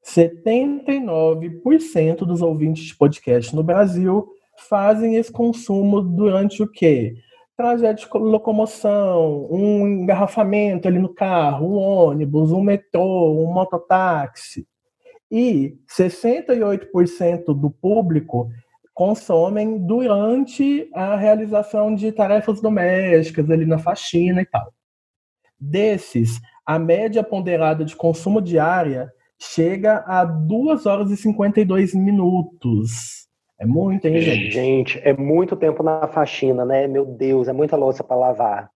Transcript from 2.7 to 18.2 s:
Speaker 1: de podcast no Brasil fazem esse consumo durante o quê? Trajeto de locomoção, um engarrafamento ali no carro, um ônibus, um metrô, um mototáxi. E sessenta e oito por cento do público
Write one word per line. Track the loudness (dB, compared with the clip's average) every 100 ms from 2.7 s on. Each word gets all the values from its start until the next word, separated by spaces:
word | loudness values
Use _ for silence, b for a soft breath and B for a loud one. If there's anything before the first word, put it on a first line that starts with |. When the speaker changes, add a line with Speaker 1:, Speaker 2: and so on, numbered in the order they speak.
| -2 -8
Speaker 1:
de | 2
podcast | 2 2 0 0 0 -4
no |
Brasil | 0 2 2 2 0 0 -2 -20 _ _ -4
fazem | 0 2 2 2 0
esse | -2
consumo | -2 -2 -2 -4 0 2 2
durante | 0 0 2 2 0 -2
o | -6
quê? | 2 4 4 0 -8 B B B -4
Trajeto | -2 2 0 0
de | -4 -2
locomoção, | 2 2 0 -2 -2 -2 0 2 2 2 0 -2 -4
um | -2 0 2 0
engarrafamento | 0 0 0 0 0 0 2 0 0 0
ali | 0
no | 0
carro, | -2 -2 2 0 0 -2
um | 0
ônibus, | 0 4 4 2 -2 0 2
um | 2
metrô, | 2 0 _ -2 0 2 2 2
um | 0
mototáxi. | -2 -2 -4 0 0 2 -2 -4 -12 -18 -18 -18 _ _ b b b _
E | -2 0 0 -2 -8 _
sessenta | -2 -2 0 -2 -2 -2
e | 0
oito | 0 -2 -2
por | 0 0
cento | 2 -2 -2 -2
do | -2 -2
público | -2 0 0 0 -2